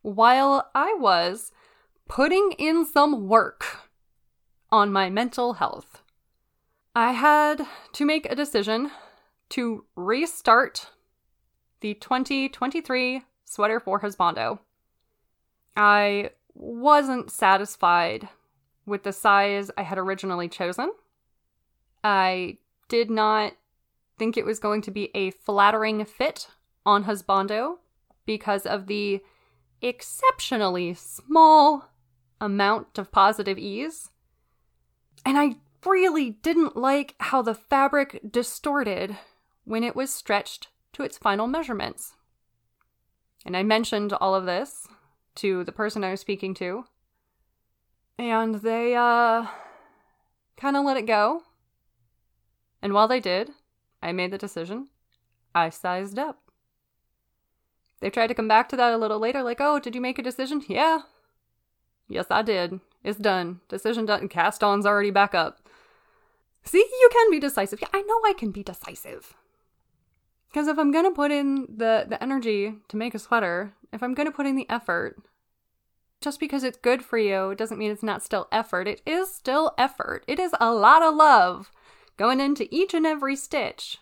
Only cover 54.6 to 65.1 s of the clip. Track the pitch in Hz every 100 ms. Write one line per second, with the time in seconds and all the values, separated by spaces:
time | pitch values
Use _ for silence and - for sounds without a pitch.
54.6 | 170 220 277 _ _ _ _ _ _ -
55.6 | 165 - 185 180 196 202 302 - _ _
56.6 | _ _ _ _ _ _ _ _ _ _
57.6 | _ _ _ _ 190 233 226 240 220 220
58.6 | 240 254 240 226 220 214 226 277 247 240
59.6 | 285 294 - 247 254 262 254 254 262 294
60.6 | 269 202 320 320 - _ _ _ _ _
61.6 | _ _ _ _ _ - - - 220 190
62.6 | 175 190 _ _ - 214 208 185 170 180
63.6 | _ 196 220 233 220 202 196 175 175 -
64.6 | 208 202 202 208 202